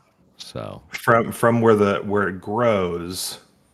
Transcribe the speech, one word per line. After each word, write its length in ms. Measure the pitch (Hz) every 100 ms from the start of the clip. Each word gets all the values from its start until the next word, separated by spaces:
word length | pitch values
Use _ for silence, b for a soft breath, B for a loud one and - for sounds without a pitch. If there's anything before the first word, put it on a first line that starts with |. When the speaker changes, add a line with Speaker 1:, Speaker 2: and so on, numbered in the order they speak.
| _ _ _ _
Speaker 1:
So 440 | - 117 104 101 -
Speaker 2:
from, 420 | - - 117 113
from 300 | 107 120 120
where 140 | 113 104
the, 220 | 101 98
where 240 | 104 101 95
it 120 | 92
grows, 1000 | 95 107 120 101 90 85 85 92 - - _ _ _